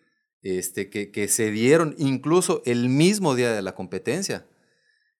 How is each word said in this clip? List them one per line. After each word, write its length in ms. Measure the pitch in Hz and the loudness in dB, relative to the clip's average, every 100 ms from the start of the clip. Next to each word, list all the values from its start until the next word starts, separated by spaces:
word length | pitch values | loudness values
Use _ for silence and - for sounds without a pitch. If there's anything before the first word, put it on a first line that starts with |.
| _ _ _ _ | _ _ _ _
este, 480 | 98 92 90 107 98 | -6 -4 -4 -6 -8
que, 220 | 107 101 | -8 -8
que 160 | 107 101 | -4 -2
se 240 | - 107 | 0 0
dieron 440 | 107 123 165 160 - | 2 4 4 2 -2
incluso 640 | 139 131 147 180 180 170 123 | -2 0 2 2 2 -2 -2
el 240 | 120 123 | 0 2
mismo 460 | 135 175 214 170 123 | 4 4 4 0 2
día 160 | 120 | 0
de 100 | 110 | -2
la 140 | 95 - | -4 -8
competencia, 720 | 92 95 113 160 196 98 - _ _ _ _ _ _ | -8 -6 -4 -4 -4 -8 -12 _ _ _ _ _ _